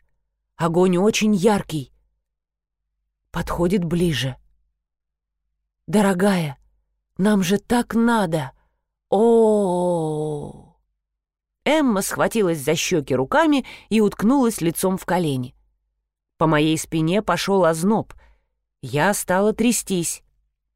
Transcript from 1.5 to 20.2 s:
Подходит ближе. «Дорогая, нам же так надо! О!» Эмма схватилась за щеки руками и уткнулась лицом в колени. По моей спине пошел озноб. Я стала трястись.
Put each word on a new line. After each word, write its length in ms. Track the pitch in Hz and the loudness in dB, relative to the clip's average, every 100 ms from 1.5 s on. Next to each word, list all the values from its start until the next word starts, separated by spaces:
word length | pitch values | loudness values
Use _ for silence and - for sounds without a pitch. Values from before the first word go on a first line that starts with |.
| 202 - 156 131 _ _ _ _ _ _ _ _ _ _ _ _ _ _ 170 | 0 -2 -8 -10 _ _ _ _ _ _ _ _ _ _ _ _ _ _ -10
Подходит 480 | - 170 175 202 | -6 -2 0 0
ближе. 540 | 170 170 175 127 131 127 _ _ _ _ _ _ _ _ _ _ _ _ _ _ - | -2 -2 -2 -2 -6 -8 _ _ _ _ _ _ _ _ _ _ _ _ _ _ -2
«Дорогая, 680 | 190 202 180 202 185 156 131 _ _ _ _ _ - | 0 2 2 0 0 -4 -10 _ _ _ _ _ -2
нам 260 | 202 208 | 0 2
же 160 | 175 202 | 0 -2
так 340 | - 240 240 | 0 -2 0
надо! 600 | 226 233 233 185 160 135 _ _ _ _ _ - | 0 2 0 0 -4 -6 _ _ _ _ _ -4
О!» 1600 | 196 233 226 220 214 196 180 180 170 156 151 156 147 147 139 143 _ _ _ _ _ _ _ _ _ | 0 4 4 4 2 0 0 0 -2 -2 -4 -6 -8 -12 -16 -20 _ _ _ _ _ _ _ _ _
Эмма 380 | - 311 269 196 | 0 2 2 0
схватилась 580 | - - 180 226 185 165 | -2 -2 -2 0 0 0
за 160 | 135 151 | -2 -2
щеки 380 | - 175 135 | 0 -2 -2
руками 520 | 123 131 294 320 285 - - - | -2 0 2 2 2 -2 -14 -2
и 120 | 214 | 0
уткнулась 600 | 208 - 208 285 233 - | 0 0 0 2 2 0
лицом 360 | 165 - 185 185 | -4 -2 -2 -4
в 80 | - | -4
колени. 480 | 180 160 131 123 _ _ _ _ _ _ _ _ - | -2 -2 -4 -6 _ _ _ _ _ _ _ _ -2
По 100 | 160 | 0
моей 300 | 151 156 156 | 2 2 0
спине 440 | - 165 160 196 | -4 -2 0 0
пошел 440 | 214 175 - 196 165 | -2 -4 0 2 2
озноб. 480 | 160 185 220 - - - _ _ _ _ _ | 2 0 0 -2 -14 -20 _ _ _ _ _
Я 320 | 127 143 175 | -6 -2 0
стала 400 | 208 - 180 208 | 0 -2 0 0
трястись. 720 | 214 233 - - 185 165 - | 2 0 0 -2 -4 -4 -8